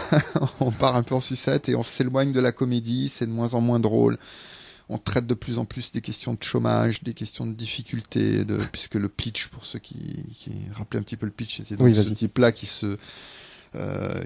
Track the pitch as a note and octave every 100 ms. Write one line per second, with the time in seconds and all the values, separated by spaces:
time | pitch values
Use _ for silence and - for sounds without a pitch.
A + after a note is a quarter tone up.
0 | - D3+ - - C3+ - B2+ A2 C3+ B2
1 | A#2 B2+ - B2+ - C#3 - A#2+ A#2 -
2 | B2+ C3+ C#3 B2+ B2 - B2+ B2 A2+ B2
3 | C#3 - A2+ A2+ A#2 A#2+ A#2 A#2+ A2 A2+
4 | A#2 A#2 - - - - - - - A2
5 | - B2 A#2+ A#2+ - A#2+ A2+ B2+ - A#2
6 | - A2 B2 A2+ - A#2+ A#2 A2+ A2+ A2
7 | A#2+ A2 A2+ - A#2 A2 A2+ - - A2+
8 | - A#2 G#2+ G#2 G2+ G#2 G#2 - - G#2+
9 | G2+ - A#2+ A2 - - - - - -
10 | - - - A2+ - G2 G2 G#2+ G#2 -
11 | G2+ A2 G#2+ - A2+ - - G#2 B2 G#2+
12 | G#2 G#2 G#2+ - A#2+ - G#2 - G#2 G2+
13 | - - - - - - - - G2 F#2+
14 | F#2+ F#2